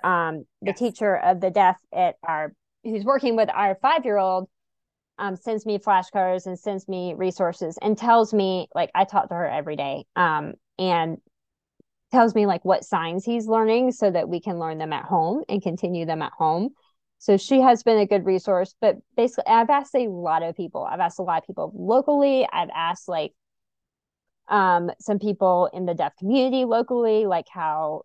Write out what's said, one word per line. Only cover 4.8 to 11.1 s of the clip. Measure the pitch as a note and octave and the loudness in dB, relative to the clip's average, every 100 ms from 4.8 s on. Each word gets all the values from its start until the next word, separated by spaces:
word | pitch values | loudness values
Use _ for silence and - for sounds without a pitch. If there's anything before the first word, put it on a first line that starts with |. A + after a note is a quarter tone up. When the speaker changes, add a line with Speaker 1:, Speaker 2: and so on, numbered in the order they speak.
| _ _ _ - | _ _ _ -10
Speaker 1:
um, | G3 F#3 | -8 -6
sends | - A3 G#3+ | -6 -6 -4
me | G3+ | -2
flashcards | G#3+ F#3+ F#3 G3+ F#3 F#3 F#3+ | 2 2 2 -2 0 -2 -4
and | F3+ | -8
sends | G#3+ G3 - | -6 -6 -8
me | F#3 F3+ D#3+ | -8 -6 -4
resources | F#3 - F3 F3 E3 E3 | -4 -2 -2 -2 -8 -4
and | G#3+ G#3 | -4 0
tells | A#3+ A#3 A3 | 4 4 4
me, | G#3+ F#3+ F#3 - - | 0 0 -2 -4 -4
like, | F3 - | -2 0
I | G3 | 0
talk | G3+ - | 0 -2
to | E3+ | -4
her | E3+ | -4
every | C#3+ D3 D3+ | -4 -6 -6
day, | C#3 C#3+ - - | -6 -8 -8 0
um, | F3 D3+ D3 - _ - | 0 0 -4 -12 _ -6
and | F#3 E3+ D#3+ | 0 0 0